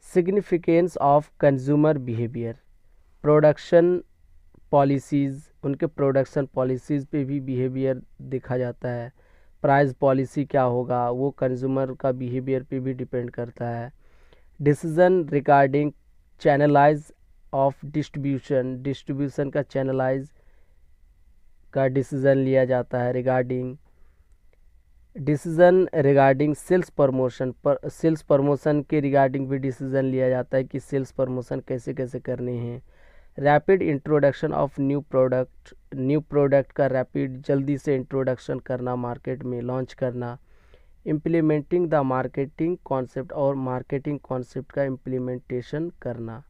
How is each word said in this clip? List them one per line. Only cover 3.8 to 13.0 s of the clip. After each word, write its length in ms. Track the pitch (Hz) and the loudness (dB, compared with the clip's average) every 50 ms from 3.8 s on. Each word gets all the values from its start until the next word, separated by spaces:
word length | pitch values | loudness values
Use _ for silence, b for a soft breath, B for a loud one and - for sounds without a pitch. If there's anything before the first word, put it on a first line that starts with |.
| 165 175 180 180 - _ _ _ _ _ - - _ - _ - _ _ | 6 6 2 0 -4 _ _ _ _ _ -20 -20 _ -20 _ -20 _ _
पॉलिसीज़, 800 | - 143 139 143 139 135 - - 151 143 139 139 135 139 156 _ _ _ - | 2 4 4 4 2 -2 -2 -2 -2 0 0 0 -4 -8 -14 _ _ _ -6
उनके 220 | 139 139 147 170 | -6 -4 -4 -4
प्रोडक्शन 600 | 156 _ - 143 139 131 135 131 - - 151 135 | -6 _ -2 0 0 2 0 0 0 -2 -4 -4
पॉलिसीज़ 600 | 131 _ 135 131 127 131 123 - - 151 143 135 | -4 _ -4 -2 -2 -2 -4 -4 -4 -6 -6 -4
पे 180 | - - 151 139 | -4 -4 -4 -4
भी 160 | 131 143 143 | -4 -4 -6
बिहेवियर 640 | 131 131 131 123 127 131 127 131 131 131 131 127 - - - _ | -6 -4 -4 -2 -2 -4 -4 -2 -2 -2 -2 -4 -8 -18 -20 _
देखा 360 | 135 131 131 127 - - 131 131 | -12 -8 -8 -8 -6 -4 -4 -4
जाता 300 | 127 120 123 - - 127 | -4 -6 -8 -8 -8 -8
है। 240 | 120 120 117 120 _ _ _ _ _ _ _ - - _ | -8 -8 -10 -12 _ _ _ _ _ _ _ -20 -20 _
प्राइस 300 | - 147 135 139 143 135 | 0 2 4 4 4 2
पॉलिसी 520 | 123 _ 147 135 131 135 135 123 - 151 139 | 0 _ 2 2 2 2 -2 -4 -4 -6 -6
क्या 180 | - - 139 | -2 0 0
होगा, 480 | 127 123 120 123 127 123 123 123 123 123 | 2 2 0 -2 -2 -2 -2 -2 -2 -2
वो 200 | 123 127 135 143 | -2 -2 -4 -4
कंज्यूमर 640 | 127 - 139 131 127 123 127 135 135 135 135 131 127 | -4 -2 -2 -2 -2 -2 -4 -2 -2 -2 -2 -4 -6
का 180 | - - 135 | -4 -4 -4
बिहेवियर 500 | 127 127 127 123 123 131 127 135 135 131 | -2 -2 -6 -6 -6 -6 -4 -2 -4 -4
पे 180 | 131 - 139 131 | -4 -6 -8 -6
भी 140 | 127 131 131 | -4 -6 -6
डिपेंड 360 | 127 | -6